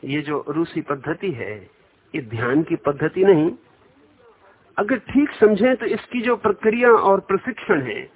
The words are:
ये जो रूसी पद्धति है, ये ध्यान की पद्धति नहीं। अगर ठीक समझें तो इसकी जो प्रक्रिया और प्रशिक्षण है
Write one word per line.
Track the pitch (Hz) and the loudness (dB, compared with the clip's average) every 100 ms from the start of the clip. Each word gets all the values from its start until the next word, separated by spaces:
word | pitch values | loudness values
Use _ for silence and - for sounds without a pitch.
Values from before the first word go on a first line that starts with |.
ये | 135 147 | -6 -6
जो | 151 147 - | -4 -6 -4
रूसी | 151 165 175 | -4 -4 -6
पद्धति | 151 143 123 170 196 | -6 -6 -6 -6 -6
है, | 127 98 107 92 _ _ _ _ | -6 -10 -12 -16 _ _ _ _
ये | 160 | -10
ध्यान | 117 113 120 139 | -8 -6 0 0
की | 165 160 | 0 -2
पद्धति | - 143 156 180 | -4 -2 -4 2
नहीं। | 190 170 160 247 _ _ _ _ _ _ _ _ _ _ _ - | 4 4 4 -4 _ _ _ _ _ _ _ _ _ _ _ -6
अगर | 208 247 | -2 -2
ठीक | - 269 285 | 0 0 0
समझें | - 214 208 247 262 | 4 4 6 2 2
तो | 233 | -2
इसकी | 226 - 247 | -4 -6 -6
जो | 233 240 | -2 0
प्रक्रिया | 220 202 220 233 247 | 0 0 0 2 4
और | 226 196 196 | 6 4 2
प्रशिक्षण | - 190 - - - 175 | 2 -4 -4 -10 -2 -2
है | 127 104 - | -2 -8 -12